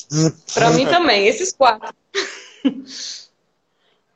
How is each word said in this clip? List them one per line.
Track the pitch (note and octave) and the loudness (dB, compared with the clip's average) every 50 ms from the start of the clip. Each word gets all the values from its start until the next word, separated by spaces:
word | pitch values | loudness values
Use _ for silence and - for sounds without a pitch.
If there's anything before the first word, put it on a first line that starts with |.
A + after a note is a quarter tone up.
| - - D3 D#3 D#3+ D#3+ - - _ - - | -12 -6 -2 0 0 0 0 -4 _ -6 -2
Pra | - A3+ A#3 | 2 2 4
mim | A#3 B3 C#4 | 4 2 2
também, | D4+ E4+ F4+ E4+ C#4 G#3 G3+ G3 | 2 2 2 2 2 2 2 2
esses | A3+ B3+ - F#3 - | 0 0 0 -6 -8
quatro. | - - C4 A#3+ G#3+ A3 - - - _ _ _ - - - - - - - - - - - B3+ - C4 - - - - - - - - - _ _ _ _ _ _ _ _ _ _ _ _ _ _ _ _ _ _ | 0 2 4 4 4 0 -6 -14 -18 _ _ _ -8 -6 -6 -6 -12 -18 -20 -20 -16 -4 -4 -4 -4 -4 -12 -16 -16 -14 -14 -14 -14 -16 -20 _ _ _ _ _ _ _ _ _ _ _ _ _ _ _ _ _ _